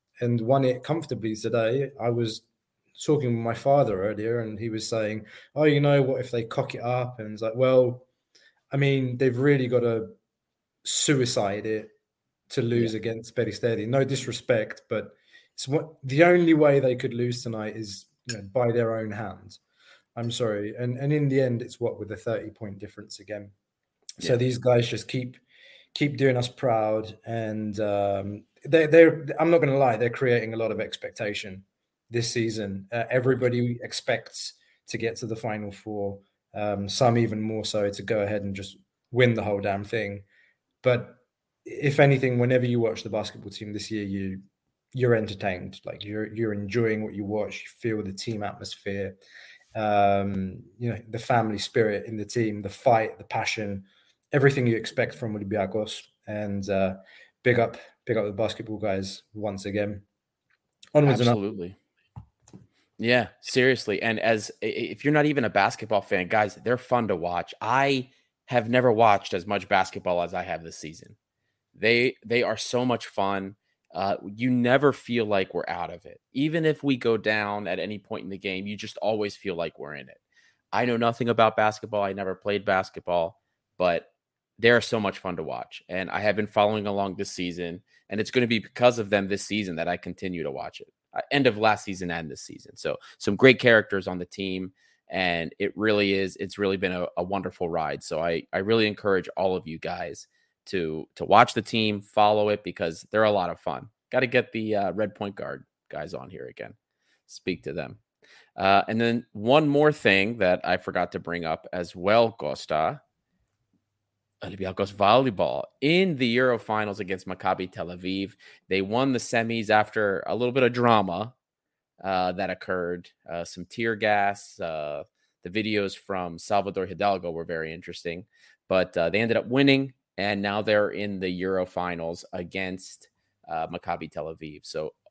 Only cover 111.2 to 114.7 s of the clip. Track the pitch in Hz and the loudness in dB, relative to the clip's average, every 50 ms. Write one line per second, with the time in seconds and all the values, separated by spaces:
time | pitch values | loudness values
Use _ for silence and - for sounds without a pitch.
111.2 | - 82 87 87 82 80 82 - - - - 90 87 - - 92 87 101 110 117 | -8 -6 -6 -4 -4 -4 -4 -6 -6 -8 -6 -6 -6 -6 -8 -2 2 4 6 6
112.2 | 117 110 92 - 73 71 67 - - - 80 78 78 101 147 143 _ _ _ _ | 4 4 0 -4 -6 -6 -6 -6 -4 -2 0 0 0 0 -2 -6 _ _ _ _
113.2 | _ _ _ _ _ _ _ _ _ _ _ _ _ _ _ _ _ _ _ _ | _ _ _ _ _ _ _ _ _ _ _ _ _ _ _ _ _ _ _ _
114.2 | _ _ _ - 104 87 95 95 95 92 | _ _ _ -14 -12 -10 -8 -6 -6 -6